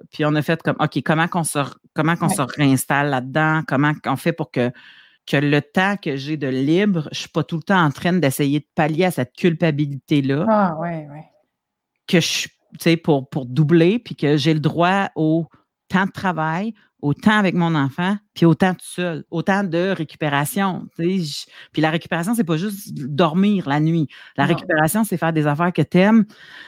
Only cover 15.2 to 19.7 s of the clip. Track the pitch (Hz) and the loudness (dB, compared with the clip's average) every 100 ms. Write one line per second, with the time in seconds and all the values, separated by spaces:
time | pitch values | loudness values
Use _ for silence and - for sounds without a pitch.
15.2 | 156 165 160 _ _ _ - 185 196 - | 0 0 -2 _ _ _ -4 -2 -2 -4
16.2 | 196 156 156 165 226 - _ _ 147 139 | -4 -4 -4 -4 -6 -10 _ _ -4 0
17.2 | 208 214 190 170 170 156 139 - 180 208 | 2 4 2 2 2 2 0 -2 -4 -4
18.2 | _ - 170 156 190 175 - - 180 147 | _ 2 4 4 2 0 -8 -8 -6 -6
19.2 | - 165 180 196 196 | -8 -4 0 0 0